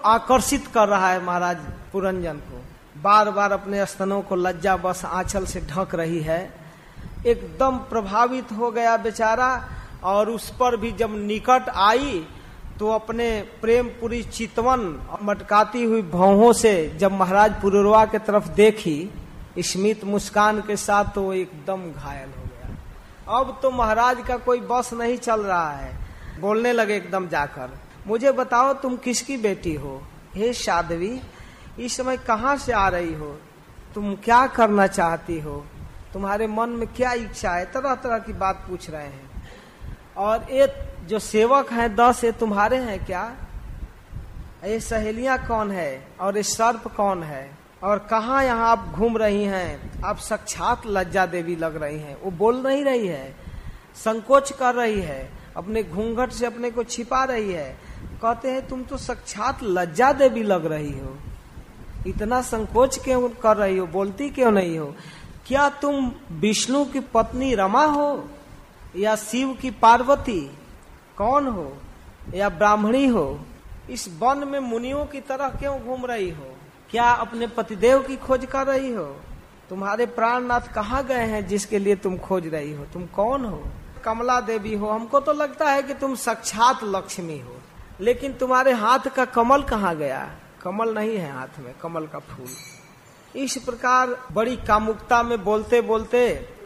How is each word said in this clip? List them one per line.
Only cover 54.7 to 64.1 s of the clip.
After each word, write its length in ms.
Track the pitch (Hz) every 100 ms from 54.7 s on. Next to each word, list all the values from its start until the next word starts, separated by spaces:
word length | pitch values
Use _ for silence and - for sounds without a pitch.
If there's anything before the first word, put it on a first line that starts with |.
| 247
रही 260 | 233 208
है, 380 | 165 135 - - - -
अपने 260 | 170 220
घूंघट 480 | 185 165 226 226 247
से 140 | 220 240
अपने 260 | 233 240
को 120 | 233
छिपा 400 | 233 - 226 254
रही 280 | 269 240 208
है। 260 | 175 135 131 - - - -
कहते 300 | 226 226 262
हैं, 160 | 262 262
"तुम 160 | 262
तो 140 | 247 269
साक्षात 640 | - 233 - 196 233 277
लज्जा 480 | 233 180 175 156 254
देवी 320 | 277 262 226
लग 220 | 214 180 160
रही 340 | 151 147 135
हो, 180 | 135 139 - - - - - - - - 185
इतना 340 | - 214 247
संकोच 560 | 247 226 214 220 262 269
क्यों 260 | - 254 247
कर 280 | 226 220 208
रही 200 | 202 190
हो, 100 | 180
बोलती 420 | 180 196